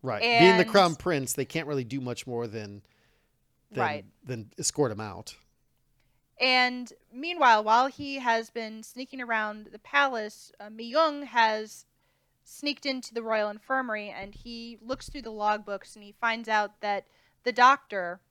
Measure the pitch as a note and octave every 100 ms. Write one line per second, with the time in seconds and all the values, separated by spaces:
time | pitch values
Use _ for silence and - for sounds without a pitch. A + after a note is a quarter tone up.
0 | C3 G#2+ A#3 A#3 F3+ F#3 F3+ G3+ F3+ D#3+
1 | - D#3 C3 - C3 D#3+ D3 C#3+ A#2+ C3+
2 | B2 A#2+ - A#2+ A#2 A2 G#2 G2+ _ _
3 | _ _ _ _ _ _ _ - D#3 D3
4 | - _ - B2 G#2+ - D3+ - C3+ G#2
5 | G#2+ F2+ - - _ _ _ _ _ _
6 | _ _ _ _ C4 B3+ B3+ B3 A#3+ -
7 | _ A#3+ E4 F4 C4+ A3 G#3+ A3+ C4+ C4+
8 | C#4+ C#4 B3 A3+ A3+ A#3+ A3 A3 A3 -
9 | C4 C4 A#3+ A3 G#3+ G#3+ G#3+ G#3+ - C#4+
10 | C#4 A#3+ G#3+ - - _ G#3 A3 A#3 C4+
11 | D#4+ C#4+ C#4 A#3 A3+ G#3+ G#3+ - - _
12 | _ _ _ _ _ - D4 C#4+ C#4+ C4
13 | - A#3 A3+ A3 G#3 G#3 _ C4 B3+ G#3+
14 | G#3 - G3 - A#3+ A#3 A#3 A#3 A3+ C#4
15 | - D4 A3+ G#3+ G#3 G#3+ G#3 G3 - G#3+
16 | G3+ - A#3 A3+ A3 G#3+ G#3 _ G#3 G3+
17 | - _ _ _ - A#3 B3+ C#4+ _ G3+
18 | F3 F3+ _